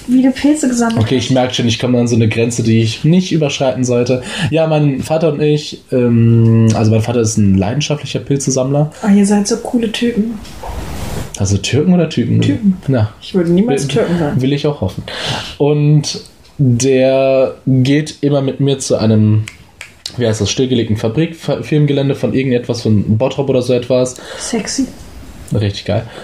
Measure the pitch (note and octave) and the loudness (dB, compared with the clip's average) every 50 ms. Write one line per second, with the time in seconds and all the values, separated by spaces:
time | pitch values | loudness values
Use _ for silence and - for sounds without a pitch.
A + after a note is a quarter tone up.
0 | - - B3 C4 B3+ C4+ C4 - - C#4+ D4+ D4+ - B3+ B3 A#3 A#3 A#3 A3+ - | -4 0 2 4 4 2 2 2 2 2 2 2 0 0 0 0 0 0 0 0
1 | - - C3+ B2+ A#2 - C3 B2+ B2+ B2+ - - B2 A#2 A2 - - A#2+ B2 A#2+ | 0 0 0 0 0 2 2 2 2 0 0 0 0 0 0 0 0 0 2 2
2 | A#2+ A#2 A#2 A2+ A2+ A2 A2 A#2 A#2 A#2 A2+ - A2+ A2+ A2+ A2+ A#2 A2 A2+ - | 2 2 2 2 2 2 2 0 0 -2 0 -2 0 2 2 2 2 0 -2 0
3 | - D3+ E3+ F#3 F#3 - D3+ D#3+ D#3 C#3 - - C#3+ B2+ B2+ B2+ B2+ B2 B2 A#2+ | 2 2 4 2 2 2 0 0 0 0 -2 0 0 0 0 0 0 0 2 2
4 | A#2+ B2 B2+ B2+ - - - - F3+ B2+ D3 D#3+ D#3+ D#3 D#3 D3+ D3+ C#3+ C3+ B2+ | 2 2 0 -2 -2 -6 -8 -4 -4 -2 0 0 0 2 2 2 2 2 0 -2
5 | - - D#3 D#3 E3+ D#3+ D3 C#3+ D3+ D3+ D3+ D3 D3+ - - - - - C3+ B2+ | -2 -2 -2 0 0 0 0 2 2 2 2 0 -2 -6 -14 -16 -8 -4 0 0
6 | B2 A#2+ A#2 A#2 A#2 A2+ A#2 A#2 A2+ A2+ A2+ A2+ A2+ A2+ A2 A2 A2 A2 A2+ A2 | 2 2 4 4 4 4 4 4 4 4 4 4 4 4 2 2 2 2 2 2
7 | G#2+ - A#2+ B2 A2+ G#2 - A2+ G#2 G2 F#2+ F#2+ F#2 G2+ A#2+ C#3+ D3 - D3 D3 | 2 0 0 0 0 0 2 2 2 4 4 2 2 0 0 -2 -2 -2 -4 -6
8 | - - - B2+ G#2+ - C#3+ C#3 - C#3+ B2+ B2+ B2+ C3+ C#3 C#3+ D3+ D3+ - - | -6 -6 -8 -6 -4 -2 -4 -2 -2 -2 -2 0 0 0 0 0 0 -2 -4 -4
9 | - G#3+ G3 G3+ G3+ G3 G#3 G#3 G3+ - A#3+ - - - - A#3+ A3+ G#3 - - | 0 2 4 4 4 4 2 2 0 0 -2 -4 -4 -2 -2 -2 -2 -2 -4 -2
10 | A#3+ A#3+ - - G#3+ A#3 A#3 - - - - - - - - - - - - - | -2 -2 0 -2 -2 -4 -4 -10 -12 -16 -16 -14 -12 -12 -10 -10 -10 -10 -10 -10
11 | - - - - - - - - G2 F#2 G2 F#2+ - - - C#3 D#3+ F#3 F3+ F3 | -8 -8 -8 -8 -8 -8 -6 -4 -2 0 -2 -2 -2 -2 0 0 2 2 2 2
12 | D#3+ D#3+ - - - - A2+ A2+ A2+ A2 - - A3 G3 F#3 - - - C3+ A#2+ | 2 0 0 -2 -2 0 2 2 2 2 0 0 0 0 0 0 0 -2 0 0
13 | G#2+ - - - - - - F#3+ E3+ E3+ F3 F3+ G#3+ B3 - - D3 C3+ - A#3+ | 0 -2 -4 -8 -10 -4 -2 0 0 2 2 2 2 2 0 -2 -2 -2 0 0
14 | - E3 F3 E3+ D#3 B2+ - B2 C3 C3+ C#3+ C#3 - D3+ D3 - - F#2 - - | 0 0 0 -2 -2 0 0 0 0 0 0 0 0 -2 -2 -2 -4 -4 -4 -6
15 | - - - - - - - - - - - - D3 C#3+ D3+ D3 D3 D3 D3+ D3+ | -12 -12 -10 -8 -8 -6 -6 -6 -8 -8 -4 0 0 2 2 2 4 4 4 4
16 | D3 - - - - - - - - - _ - C#3+ B2+ A#2+ A#2 B2+ C3+ C3 C3 | 2 0 -6 -10 -12 -16 -20 -20 -20 -10 _ 0 2 2 2 2 2 2 4 4
17 | C3 C3 C3 C3+ C3+ C3+ C3+ C3 C3 - - - - - C3 C3 B2 C3+ C#3 D3+ | 4 4 4 4 2 2 4 2 2 0 -2 -4 -2 0 2 2 2 2 2 0
18 | D#3 D#3 - - - C#3+ D3 C#3 C3+ C3 B2+ - C#3 C#3 C#3 C3+ - - B2+ - | 0 -2 -6 -4 -2 0 0 0 0 -2 -2 -2 0 0 0 -2 -2 -2 -2 0
19 | - A2 A2 A2 G#2+ G#2+ G#2+ G#2+ A2 - - - - - _ - - - - _ | 2 2 4 4 4 4 2 2 0 -4 -8 -18 -20 -20 _ -20 -20 -20 -20 _
20 | - - - - B2 A2+ A2 A2 G#2 F#2+ - - C3+ B2 B2+ A#2 A2+ - G#2+ G#2+ | -18 -12 -6 -4 -2 -2 0 0 -2 -2 0 0 0 0 0 0 0 0 -2 -2
21 | - A2 A2+ D#3 E3 E3+ E3 - - - C#3 - - - D#3 D3+ D3+ C#3+ C#3 C#3 | -2 -2 0 0 -2 -2 -4 -8 -6 -4 -4 -4 -4 -2 0 2 2 2 2 0
22 | C3+ C#3 C#3 - - A#2 - C3 C3 C#3 B2 A#2+ A#2+ - A#2+ A2 - A#2 A2 G#2 | 0 0 -2 -2 -2 -2 -2 0 0 0 0 -2 -2 -2 -6 -2 0 2 2 2
23 | F2+ - A2 A2 C3 C3+ - - C3+ C3 C3 B2+ A#2+ B2+ B2+ B2 A#2+ - C3 B2+ | 2 2 0 0 0 -2 -2 -2 -2 0 0 0 0 0 0 0 0 0 0 0
24 | B2+ B2+ - - - - - - - - - A3 G3 - - - C4 - - - | 0 -2 -4 -10 -16 -16 -14 -12 -10 -6 -4 -4 -4 -4 -4 -4 -4 -4 -6 -12
25 | - - - - - - - - - - - A2+ G#2 G2+ G2+ - - - G2+ A2 | -18 -18 -18 -18 -18 -18 -18 -16 -10 -4 -2 -2 0 -2 -2 -4 -4 -4 -2 -2
26 | A2 A#2 - - | -4 -6 -12 -16